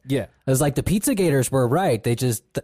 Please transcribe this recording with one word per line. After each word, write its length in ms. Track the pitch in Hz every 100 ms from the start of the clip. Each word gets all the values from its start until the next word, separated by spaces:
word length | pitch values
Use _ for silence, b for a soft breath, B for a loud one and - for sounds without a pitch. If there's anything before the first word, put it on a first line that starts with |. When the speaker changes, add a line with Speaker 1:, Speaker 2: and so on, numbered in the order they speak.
| 127
Speaker 1:
Yeah. 180 | 135
Speaker 2:
It 260 | - _ -
was 100 | 131
like 160 | 147 135
the 80 |
Pizzagators 640 | - 202 285 214 175 139 127
were 160 | 135 120
right. 380 | 156 190 113
They 120 | 117 120
just, 280 | 127 110 - -